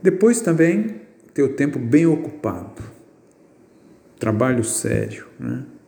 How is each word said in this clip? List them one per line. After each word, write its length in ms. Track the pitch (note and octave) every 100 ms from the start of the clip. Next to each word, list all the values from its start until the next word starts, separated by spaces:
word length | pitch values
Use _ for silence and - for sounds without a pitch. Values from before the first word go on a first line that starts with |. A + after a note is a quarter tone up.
Depois 400 | F#3 E3 A3 A#3
também 600 | - D#3+ E3 F#3+ G#3+ - - _ -
ter 80 | -
o 80 | C#3
tempo 300 | - C#3+ C3+
bem 260 | A#2+ D3 E3
ocupado, 760 | D#3+ - - G#2+ F2+ F#2 - - - - _ _ _ _ _ _ _ _ - _ _
trabalho 440 | A2+ G#2+ B2+ B2
sério, 640 | A2 - A2+ A2 A2 A2 - -
né? 260 | A#1+ B1 C2 -